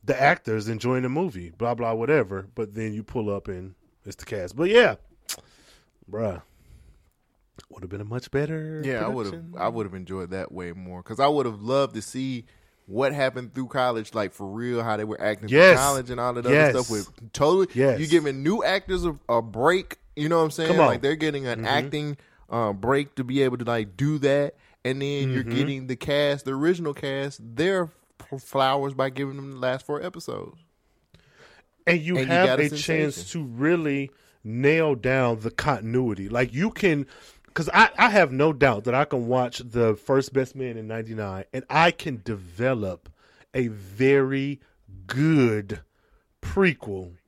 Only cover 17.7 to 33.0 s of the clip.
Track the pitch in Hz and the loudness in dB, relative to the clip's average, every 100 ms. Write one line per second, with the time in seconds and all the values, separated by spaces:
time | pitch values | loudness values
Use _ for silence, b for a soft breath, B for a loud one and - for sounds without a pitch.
17.7 | 120 135 127 156 170 147 135 143 220 160 | 2 2 2 2 2 2 -2 -2 0 0
18.7 | 196 - 185 170 147 - 117 113 107 143 | -2 -2 -4 -4 -6 -2 -2 -2 0 2
19.7 | 185 - - _ - 151 165 160 147 160 | 2 -4 -18 _ -6 0 2 0 0 0
20.7 | 180 139 120 139 156 156 143 131 113 113 | 4 4 4 -2 0 -2 -2 -4 -4 0
21.7 | 143 135 147 147 143 b b _ 117 110 | 0 0 -4 -6 -8 b b _ -2 -2
22.7 | 101 113 139 143 - 123 135 131 123 120 | -2 0 0 0 -6 -2 2 2 2 -2
23.7 | 117 104 90 139 151 139 143 143 - b | -2 -4 -2 -2 2 2 2 0 -6 b
24.7 | b 123 135 139 143 135 131 120 123 143 | b -6 -4 -2 -2 -2 -2 -2 -2 -2
25.7 | 135 131 127 - 143 147 143 131 135 160 | -4 -8 -8 -2 0 2 0 -4 0 0
26.7 | 175 156 147 143 135 139 - 113 113 175 | 0 -2 -6 -6 -4 -6 -10 -12 -2 0
27.7 | 190 165 _ _ _ - 135 - 135 131 | 0 -2 _ _ _ -14 -14 -6 0 2
28.7 | 143 139 131 135 131 139 139 139 135 127 | 2 -2 -2 -4 -2 -8 -8 -12 -6 -4
29.7 | 131 - 147 180 170 - 107 - - _ | -4 -6 -8 -8 -10 -10 -10 -12 -18 _
30.7 | _ _ _ _ b b b b b _ | _ _ _ _ b b b b b _
31.7 | _ - 170 156 175 131 170 185 131 147 | _ 0 0 0 -2 2 4 4 4 0
32.7 | 147 147 160 | -2 -2 0